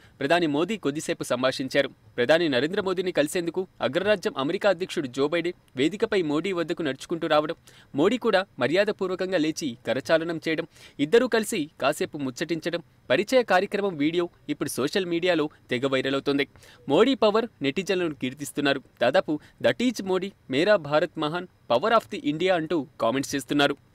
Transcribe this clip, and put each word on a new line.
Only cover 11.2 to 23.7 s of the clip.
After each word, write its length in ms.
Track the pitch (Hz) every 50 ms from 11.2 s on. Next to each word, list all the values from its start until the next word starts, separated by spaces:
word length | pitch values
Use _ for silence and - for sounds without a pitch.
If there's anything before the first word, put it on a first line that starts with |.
| 254
కలిసి 420 | 233 - 226 214 - 240 190 143 151 _ -
కాసేపు 360 | 127 135 151 - 185 - -
ముచ్చటించడం, 680 | 151 139 131 127 - 170 156 175 160 - 170 170 170 - _ _ _ _ -
పరిచయ 340 | 127 160 208 - 262 254 233
కార్యక్రమం 540 | - 190 185 196 196 - 202 196 202 175
వీడియో 320 | 143 143 156 165 175 175 175 _ _ _ -
ఇప్పుడు 200 | 147 - 160 139
సోషల్ 360 | - - 123 151 - 208 190
మీడియాలో 440 | 175 170 170 175 180 175 160 147 151 - _ _ -
తెగ 180 | 127 123 127
వైరల్ 260 | 139 135 131 131 135 135
అవుతోంది. 340 | 139 - 147 139 139 139 - - - - - - - - -
మోడీ 260 | - 175 220 269 269
పవర్ 300 | 220 226 214 196 220 233 226 _ -
నెటిజన్లను 540 | 139 139 135 196 185 185 196 185 175 165 147
కీర్తిస్తున్నారు. 640 | - 127 127 131 147 143 - - 151 143 143 139 131 - _ _ -
దాదాపు 380 | 117 123 139 151 - - 151 147 - - _ - 120
"That 300 | 117 - - 233 254 226
is 120 | - 196
మోడీ, 260 | 190 185 185 180 196 - _ _ -
మేరా 260 | 131 139 175 202 214
భారత్ 440 | 190 151 143 147 156 175 165 - 156
మహాన్, 280 | 156 151 160 175 185 - _ _ _ -
power 300 | 117 123 165 220 233 220
of 80 | - -
the 80 | 135 127 -
ఇండియా" 320 | 147 147 156 175 185 185
అంటూ 320 | 170 156 156 180 156 127 - _ -
కామెంట్స్ 340 | - 113 120 139 139 - -
చేస్తున్నారు. 420 | 139 - - 147 147 143 143